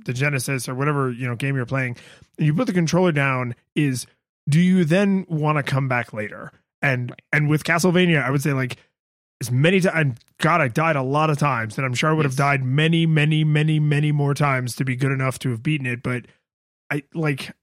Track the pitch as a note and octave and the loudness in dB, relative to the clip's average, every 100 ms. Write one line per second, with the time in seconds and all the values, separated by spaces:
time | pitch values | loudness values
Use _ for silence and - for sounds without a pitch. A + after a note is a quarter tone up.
0 | - B2 C#3+ C#3 C3+ C3+ C3+ B2+ D3 C#3+ | -6 -4 -2 -2 -4 -6 -4 -4 -2 0
1 | C3 A#2+ B2+ A#2 C#3 C#3 A#2+ C3+ B2+ A#2+ | -2 -4 -6 -4 -4 -2 -2 -2 -4 -6
2 | - - _ - D3+ D3+ A3+ F3+ D#3+ E3+ | -16 -20 _ -2 0 2 0 0 2 2
3 | F#3 D3 C#3 B2+ B2 A#2+ _ - D3 B2 | 2 2 0 -2 -4 -10 _ -2 -2 -2
4 | - _ _ _ - D3+ F3+ F#3 D#3 F3+ | -8 _ _ _ 0 4 4 4 4 2
5 | G3+ F#3+ F3+ D#3 D3+ D3+ C3 C#3 C3+ B2 | 2 0 -2 -2 0 0 0 -2 0 -2
6 | A#2 A2 G#2+ - B2 - _ _ C#3+ B2+ | -4 -8 -10 -10 -16 -20 _ _ -2 0
7 | B2 - - D3 D3 D3+ - E3+ F#3 F3 | -4 -12 -4 0 2 2 2 2 4 4
8 | F3+ D#3 B2 C#3+ D3 C3+ B2+ - _ _ | 4 2 2 0 0 -2 -4 -8 _ _
9 | _ _ _ - B2 B2+ D#3+ G3 F3 D#3+ | _ _ _ -12 -4 2 4 4 2 2
10 | D3 A2+ _ - D#3 E3+ C3+ C3+ D#3+ D3 | 0 -4 _ -4 0 2 0 0 0 0
11 | C3 D3 D#3 C#3+ D3 B2 A2 B2 C3+ A#2+ | 0 0 0 0 0 0 -4 -4 -4 -2
12 | D#3 D#3 D3 C3 C#3+ C#3 B2+ C#3 D#3+ E3 | 0 2 0 0 2 2 0 0 2 2
13 | E3 D#3 D3+ D#3 D#3 D3+ D#3 D#3 D3+ D3 | 2 2 2 2 2 2 2 2 2 2
14 | D3+ D3 C#3+ C#3 C#3+ C3 B2 - C3 B2 | 0 0 0 0 0 0 -4 -4 -4 -2
15 | C3+ C3+ C3 - C3 A2+ D3 D3+ C3 A#2+ | -2 -2 -4 -4 -4 -4 -2 -4 -4 -6
16 | B2+ B2 - _ _ _ _ _ - D3 | -6 -6 -8 _ _ _ _ _ -10 -8
17 | - E3 D#3 C#3 - - | -8 -4 -2 -4 -8 -14